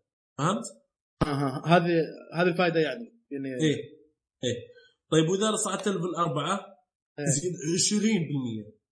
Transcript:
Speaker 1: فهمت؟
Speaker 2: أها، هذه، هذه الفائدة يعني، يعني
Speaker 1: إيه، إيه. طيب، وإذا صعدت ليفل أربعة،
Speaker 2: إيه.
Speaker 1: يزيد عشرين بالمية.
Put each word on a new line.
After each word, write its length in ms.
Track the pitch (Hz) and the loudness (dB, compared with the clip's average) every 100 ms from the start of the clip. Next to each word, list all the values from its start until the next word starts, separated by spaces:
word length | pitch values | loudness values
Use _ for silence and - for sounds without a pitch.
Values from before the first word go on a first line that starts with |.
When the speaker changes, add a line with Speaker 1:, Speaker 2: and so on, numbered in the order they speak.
| _ _ _ - | _ _ _ -4
Speaker 1:
فهمت؟ 260 | 151 220 - - _ _ _ _ | -2 -2 -6 -14 _ _ _ _
Speaker 2:
أها، 380 | 151 139 143 143 151 | -2 0 -2 -4 4
هذه، 360 | 175 170 170 151 - - 156 | 4 6 2 0 -6 -8 0
هذه 120 | 180 | 2
الفائدة 320 | 170 180 165 | 2 2 2
يعني، 440 | 151 120 117 - _ | 2 -2 -10 -18 _
يعني 160 | 139 135 | -8 -6
Speaker 1:
إيه، 280 | 127 151 123 - - _ _ _ _ | 0 0 0 -4 -18 _ _ _ _
إيه. 140 | 127 - - - - _ _ | -4 -4 -8 -20 -20 _ _
طيب، 180 | 160 160 | 4 4
وإذا 260 | 190 220 208 | 2 0 0
صعدت 320 | 190 190 208 | -2 -2 -2
ليفل 280 | 185 175 160 | -2 -2 -2
أربعة، 560 | 170 147 147 202 - - _ _ _ - | -2 0 -2 -4 -6 -18 _ _ _ -4
Speaker 2:
إيه. 60 | 147 | -2
Speaker 1:
يزيد 280 | 147 175 165 151 | 0 -2 -4 -2
عشرين 480 | 170 - 208 214 208 143 | 0 0 2 2 2 0
بالمية. 460 | 143 123 110 104 - _ | -4 -4 -6 -10 -18 _